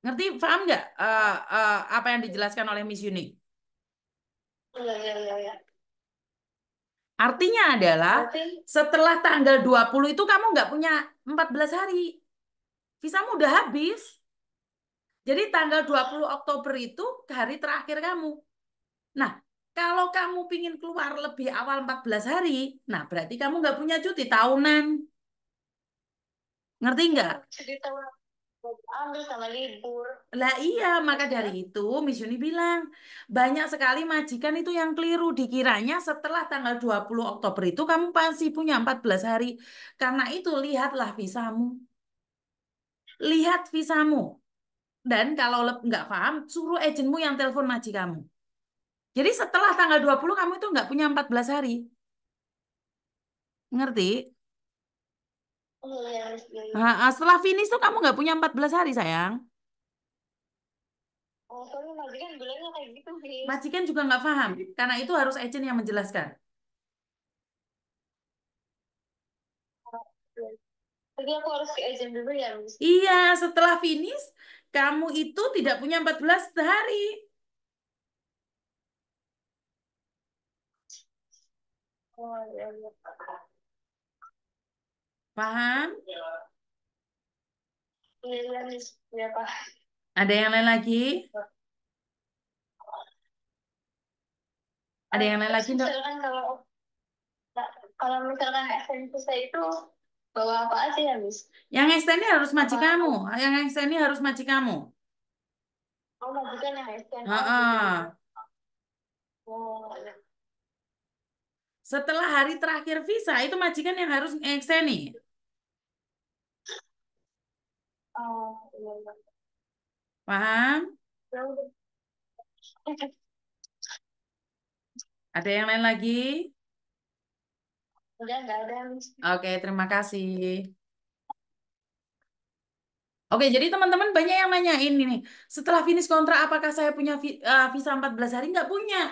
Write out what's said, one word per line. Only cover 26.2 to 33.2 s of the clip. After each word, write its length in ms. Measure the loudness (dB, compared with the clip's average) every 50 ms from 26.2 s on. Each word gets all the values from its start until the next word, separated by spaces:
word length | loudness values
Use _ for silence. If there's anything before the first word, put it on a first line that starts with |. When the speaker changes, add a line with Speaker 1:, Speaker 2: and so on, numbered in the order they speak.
| _ _ _ _ _ _ _ _ _ _ _ _
Speaker 1:
Ngerti 200 | -2 0 2 4 2 4 4
nggak? 200 | 4 2 0 -2 -6 -8 _ -20
Speaker 2:
Cuti 200 | -18 -12 -12 -12 -10
tahunan 320 | -8 -10 -10 -10 -12 -14 -18 _ _ _ _ _ _ _ _ _ -14 -14 -14 -14 _ -12 -10 -8
ambil 200 | -8 -8 -8 -10 -10
sama 200 | -10 -10 -8 -8 -8
libur. 560 | -8 -8 -8 -10 -10 -12 -12 -10 -10 -8 -10 -10 -12 -16 _ _ -6 -2
Speaker 1:
Lah 160 | 0 0 0 0
iya, 400 | 0 0 0 2 2 2 2 2
maka 240 | 2 2 0 0 0
Speaker 2:
Maksudnya? 80 | -2 -2
Speaker 1:
dari 160 | -2 -2 -4 -4 -6 -10
itu 140 | -8 -6 -4 -2 -2 -2 0 0
Miss 120 | -2 -2 -4
Yuni 160 | -6 -6 -6 -4 -4
bilang, 400 | -4 -2 0 0 0 0 0 -2 -8 -14 -20 -20 -20 -20 -20